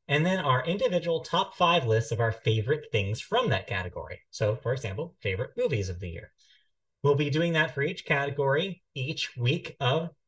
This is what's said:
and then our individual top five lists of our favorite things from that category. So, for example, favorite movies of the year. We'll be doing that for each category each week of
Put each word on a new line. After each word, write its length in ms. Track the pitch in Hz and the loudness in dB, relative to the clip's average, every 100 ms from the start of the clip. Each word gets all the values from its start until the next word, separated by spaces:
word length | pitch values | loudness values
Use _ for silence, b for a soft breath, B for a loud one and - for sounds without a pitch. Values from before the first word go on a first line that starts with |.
| - | 0
and 180 | 151 175 | 2 2
then 140 | 185 | 2
our 260 | 147 127 165 | 2 2 2
individual 540 | 202 247 175 165 160 | 0 2 2 0 -2
top 340 | - 175 185 - | 0 0 0 2
five 300 | 175 175 120 | 4 4 4
lists 260 | 113 - | 2 2
of 80 | 110 | 0
our 100 | 113 | 0
favorite 540 | - 120 110 107 147 - | 0 0 0 0 -2 0
things 280 | 107 98 110 | -2 -2 -4
from 280 | - 233 220 | 0 0 2
that 180 | 95 - | -2 -2
category. 520 | 95 90 82 78 - _ | -6 -6 -10 -12 -14 _
So, 240 | - 107 113 | -2 0 0
for 160 | 117 | -2
example, 420 | - 98 95 170 _ | -4 -4 -6 -8 _
favorite 300 | 101 92 - 233 | -4 -4 -4 -2
movies 320 | 240 113 92 | -2 0 -2
of 100 | 90 | -6
the 100 | 90 | -8
year. 220 | 82 - _ _ _ _ _ _ _ | -10 -14 _ _ _ _ _ _ _
We'll 120 | 143 139 | 2 2
be 140 | 147 | 2
doing 240 | 156 170 | 2 2
that 200 | 160 160 - | 2 0 0
for 60 | |
each 240 | 147 185 - | -4 -4 -2
category 760 | 143 139 139 135 147 190 175 _ 139 | -2 0 0 2 2 0 -6 _ -10
each 400 | 135 160 - 123 | -8 -6 -8 -2
week 380 | 123 175 - - | 0 0 -4 -2
of 300 | 131 160 170 _ | 0 2 -2 _